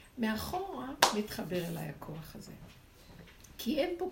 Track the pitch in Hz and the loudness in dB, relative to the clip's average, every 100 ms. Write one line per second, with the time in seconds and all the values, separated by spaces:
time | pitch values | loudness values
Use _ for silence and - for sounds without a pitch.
0 | - - 220 220 - 359 381 285 254 294 | -14 0 2 2 0 -2 -2 -4 -6 6
1 | - 208 208 - 185 180 170 165 156 143 | 6 6 0 -2 0 0 0 -2 -4 -6
2 | - 156 156 - - - - - - - | -8 -8 -8 -10 -12 -12 -14 -16 -20 -20
3 | - - - - - - 233 285 349 349 | -18 -18 -18 -18 -16 -6 2 4 4 2
4 | 370 | -2